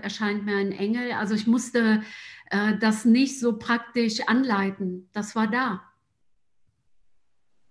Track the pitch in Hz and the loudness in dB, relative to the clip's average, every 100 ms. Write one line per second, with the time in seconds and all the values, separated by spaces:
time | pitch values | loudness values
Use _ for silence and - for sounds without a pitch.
0 | 202 196 208 208 202 202 196 - 202 240 | -6 -4 -4 -2 -2 -2 -2 -2 -2 -2
1 | 247 - 208 214 226 247 - 240 220 214 | -2 -4 -2 0 2 2 2 2 4 2
2 | 214 - - - - 196 214 214 220 214 | 0 -16 -18 -18 -4 -2 0 2 2 4
3 | 233 240 269 - 233 220 - 233 - 240 | 6 6 4 0 -2 -2 -2 -2 -2 -2
4 | 233 220 - 233 262 202 196 196 185 180 | 0 0 0 2 2 0 0 -2 -6 -6
5 | - 208 208 226 214 240 254 185 - _ | -10 -8 -4 -2 0 0 -2 -4 -12 _
6 | _ _ _ _ _ _ _ _ _ _ | _ _ _ _ _ _ _ _ _ _
7 | _ _ _ _ _ _ _ | _ _ _ _ _ _ _